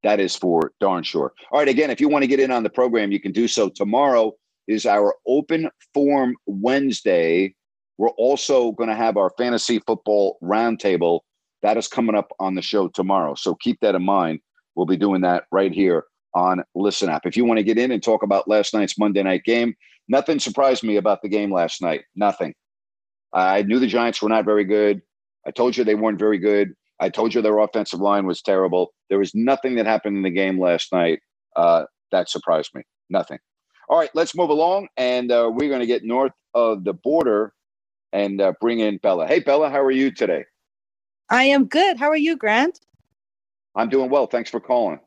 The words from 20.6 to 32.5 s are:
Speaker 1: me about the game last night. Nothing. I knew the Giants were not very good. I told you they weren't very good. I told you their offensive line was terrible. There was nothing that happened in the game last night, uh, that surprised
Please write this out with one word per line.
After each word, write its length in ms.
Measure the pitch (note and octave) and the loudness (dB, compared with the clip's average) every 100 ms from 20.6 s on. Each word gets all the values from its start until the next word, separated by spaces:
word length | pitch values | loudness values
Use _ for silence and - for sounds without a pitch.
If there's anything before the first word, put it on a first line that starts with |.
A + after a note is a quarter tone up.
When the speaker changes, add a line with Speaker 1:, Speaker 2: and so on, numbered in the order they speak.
| C3+ B2+ | 0 0
Speaker 1:
me 140 | A2+ G#2 | 0 0
about 260 | G2+ G2 | 0 -2
the 60 | G2+ | -2
game 240 | G#2 G#2 | -4 -2
last 280 | F#2 E2 - | -2 -2 -4
night. 220 | F2+ D#2 - F#2+ | -4 -4 -8 -2
Nothing. 380 | G2+ - E2 - _ _ _ _ _ _ _ | -2 -2 -8 -8 _ _ _ _ _ _ _
I 280 | F#2 F#2 G2 | 0 2 2
knew 160 | G2+ B2 | 2 0
the 80 | B2 | 2
Giants 340 | A#2 A#2+ - | 0 -2 -2
were 80 | G#2+ | 0
not 160 | A2+ | 0
very 200 | G2+ G#2+ | 2 0
good. 360 | G2 G#2 G#2 G2+ _ _ _ _ - | 2 2 2 0 _ _ _ _ -14
I 60 | |
told 240 | - B2 A#2 | -2 -2 0
you 80 | |
they 100 | A2 | 0
weren't 240 | G#2+ A2 G2+ | 0 0 0
very 200 | G#2+ G2+ | 0 2
good. 360 | G2+ G#2 G2+ - _ _ | 2 2 0 -4 _ _
I 80 | F#2 | -4
told 260 | - A2+ | 0 0
you 60 | A#2 | 0
their 160 | G#2+ G#2+ | 2 2
offensive 420 | G#2+ A2+ G2+ F2 | 2 -2 -6 -2
line 260 | G2+ G2+ F#2+ | 0 0 0
was 160 | F2 | -4
terrible. 500 | - F#2+ F#2 F2+ F2+ _ _ | 0 0 2 0 -2 _ _
There 100 | G2 | -2
was 160 | G2 | 0
nothing 400 | G#2+ A#2 C3+ C3 A#2+ | -2 0 0 -2 -2
that 100 | G#2+ | 0
happened 300 | A2 G#2+ G2+ | 0 -2 -2
in 40 | |
the 80 | F#2+ | -2
game 300 | F2 F#2+ F#2+ | 0 -2 0
last 320 | F2+ E2+ - | 0 0 -2
night, 280 | F2+ E2+ D#2 _ _ _ - | 0 0 -2 _ _ _ 0
uh, 280 | E2+ E2+ - _ _ | 2 2 -2 _ _
that 160 | F#2 F2 | -4 -4
surprised 460 | - - | -8 -2